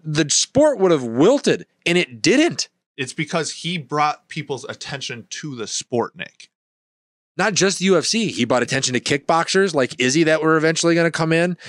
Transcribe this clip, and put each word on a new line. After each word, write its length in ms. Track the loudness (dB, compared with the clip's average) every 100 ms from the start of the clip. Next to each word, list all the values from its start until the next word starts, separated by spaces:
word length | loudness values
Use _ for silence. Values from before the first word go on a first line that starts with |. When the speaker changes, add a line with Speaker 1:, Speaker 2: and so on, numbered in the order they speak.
Speaker 1:
the 260 | -4 -2 0
sport 480 | 0 0 4 4 4
would 120 | 4
have 120 | 4
wilted, 600 | 0 4 4 4 2 -2 -4 _ 0
and 120 | 0
it 240 | 0 -2
didn't. 460 | 2 4 2 -2 -10 _ _ -10
Speaker 2:
It's 160 | -10
because 380 | -6 -4 -4 -4
he 240 | -8 -8 -8
brought 480 | -4 -2 -2 -2 -10
people's 380 | -12 -8 -8 -10
attention 600 | -12 -10 -10 -10 -12 -14
to 240 | -12 -12 -10
the 100 | -8
sport, 500 | -8 -4 -4 -4 -8
Nick. 340 | -16 _ -20 _ _ _ _ _ _ _ _ -4
Speaker 1:
Not 160 | -2 2
just 240 | 0 0
the 60 | 2
U 120 | 2
F 80 | 2
C. 220 | -2 -2
He 180 | -2 0
brought 160 | 0
attention 320 | 0 -2 -2
to 60 | -4
kickboxers 720 | -2 -4 0 0 2 0 0
like 260 | 0 -2 0
Izzy 260 | 0 2 2
that 180 | 2
were 140 | 2 2
eventually 360 | 2 2 2
gonna 160 | 2 2
come 240 | 0 0
in. 240 | 2 0 -4